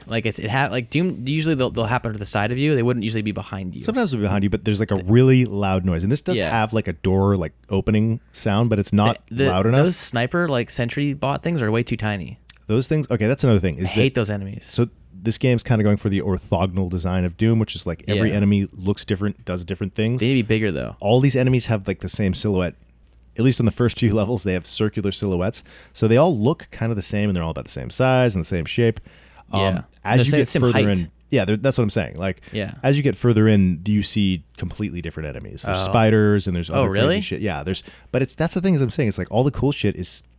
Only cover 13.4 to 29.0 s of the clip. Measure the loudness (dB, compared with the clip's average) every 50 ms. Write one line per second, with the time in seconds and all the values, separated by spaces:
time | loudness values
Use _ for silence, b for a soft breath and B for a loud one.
13.4 | 4 4 4 4 4 0 -2 -2 -4 -2 0 2 2 2 2 0 -2 -2 -2 -4
14.4 | -6 -8 -10 -12 -12 -6 -2 -2 -2 -2 -4 -10 -20 -20 -16 -8 -4 -4 -2 0
15.4 | 0 2 2 2 2 2 2 2 4 2 2 2 0 0 -2 0 0 -2 -2 -2
16.4 | -2 -2 0 0 0 0 0 -2 -2 -2 -2 -4 -2 -2 0 0 0 -2 -2 0
17.4 | 2 2 2 2 0 -2 -4 -6 -6 -6 -8 -6 -4 -2 0 2 2 2 2 2
18.4 | 2 4 4 2 2 -2 -6 -4 -2 -2 -2 -2 -2 -4 -4 -2 -2 -4 -6 -6
19.4 | -8 -6 -6 -6 -6 -8 -8 -6 -6 -6 -4 -2 -2 -2 0 0 0 0 2 2
20.4 | 2 0 0 0 0 0 -2 -4 -6 -8 -8 -6 -2 0 2 2 2 2 2 2
21.4 | 2 2 2 0 0 0 -2 -2 -2 -4 -6 -6 -6 -8 -4 -2 0 0 0 -2
22.4 | -2 -2 0 0 -2 -2 -4 -10 _ _ _ _ _ _ _ _ _ _ -4 0
23.4 | 2 2 2 2 0 0 0 0 0 0 0 0 0 2 2 2 0 0 -2 -2
24.4 | -2 -2 -2 -2 -4 -6 -4 -2 -2 -2 -2 -2 -4 -4 -4 -4 -2 -2 -2 0
25.4 | -2 -2 -4 -6 B B B B B B -4 0 2 4 4 6 4 4 2 2
26.4 | 0 0 0 -2 -6 -14 -10 -6 -4 -4 -2 -4 -4 -4 -2 -2 0 0 0 -2
27.4 | -2 -4 -6 -8 -10 -10 -10 -10 -10 -6 -2 0 2 2 4 4 4 2 2 0
28.4 | -2 -2 -2 -4 -4 -2 0 2 2 2 2 0